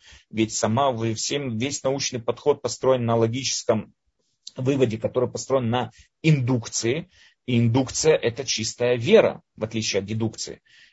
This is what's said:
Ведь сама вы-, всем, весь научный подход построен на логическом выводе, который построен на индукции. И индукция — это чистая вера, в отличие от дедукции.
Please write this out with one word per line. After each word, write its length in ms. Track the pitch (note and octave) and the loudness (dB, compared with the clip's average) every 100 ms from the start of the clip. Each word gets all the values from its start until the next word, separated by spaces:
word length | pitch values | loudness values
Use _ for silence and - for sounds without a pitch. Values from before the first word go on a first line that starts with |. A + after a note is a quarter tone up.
| - - _ | -20 -20 _
Ведь 220 | G#2+ A2 | -2 -2
сама 380 | - A2 A#2+ C#3 | 0 0 2 0
вы-, 220 | A2+ A2+ | 0 -4
всем, 420 | A2 - C#3+ C3+ A2 | -4 -4 -4 -4 -4
весь 280 | C3+ C3+ | -4 -4
научный 360 | C3 C#3 - B2 | -2 -2 -4 -6
подход 440 | A#2 A#2 D3 C#3 | -6 -4 0 0
построен 420 | A#2+ - C3 B2+ A#2 | -2 -2 2 2 2
на 100 | A#2 | 2
логическом 800 | A2+ B2 B2+ - - A2 - _ _ _ _ _ - - | 2 0 -4 -4 0 -2 -2 _ _ _ _ _ -18 -6
выводе, 420 | C3 C#3 A#2+ A2 | 0 2 2 0
который 320 | - B2+ A#2+ | -4 -2 -2
построен 400 | - - C3 A2+ | -4 -2 0 2
на 220 | B2 A2+ - - _ | -2 -4 -10 -20 _
индукции. 880 | D#3+ C#3+ B2 B2 - - A2+ D3+ F3 _ - _ - | 2 2 2 -2 -2 -4 -2 -2 -6 _ -20 _ -2
И 140 | A#2+ | 2
индукция — 560 | A#2 C3 B2+ - D#3 D3+ | 4 2 0 0 2 4
это 280 | A#2 A#2 | 2 -4
чистая 540 | B2+ - A2 - B2 B2 | -6 -4 -4 -2 0 0
вера, 460 | B2+ A3 F#2+ - _ - | 6 6 6 0 _ -8
в 80 | |
отличие 360 | A2 A2 G#2+ G2 | -6 -4 -2 -2
от 60 | G2 | -2
дедукции. 560 | A2 A2 - - - _ - - | -2 -2 -4 -14 -14 _ -20 -20